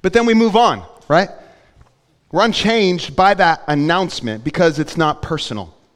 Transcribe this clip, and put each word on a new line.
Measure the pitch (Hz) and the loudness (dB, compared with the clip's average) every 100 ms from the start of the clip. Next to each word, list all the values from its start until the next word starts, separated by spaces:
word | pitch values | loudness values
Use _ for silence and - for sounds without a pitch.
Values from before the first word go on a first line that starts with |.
but | 190 | 2
then | 233 233 | 2 4
we | |
move | 226 226 202 | 4 4 4
on, | 233 110 92 - _ | 2 0 -8 -20 _
right? | 156 196 - - _ _ _ _ _ _ _ _ | 0 0 -8 -20 _ _ _ _ _ _ _ _
We're | 160 226 | 0 0
unchanged | - 208 226 196 180 - - | 0 -2 0 0 -2 -6 0
by | 190 202 | 2 4
that | 175 160 - | 2 0 -2
announcement | 147 151 175 180 - 120 110 | -2 0 0 -2 -6 -8 -6
because | 123 156 170 147 | -8 0 0 0
it's | 147 - | -6 -2
not | 160 151 | -2 -2
personal. | - 156 - 107 87 _ _ | -6 -8 -6 -10 -10 _ _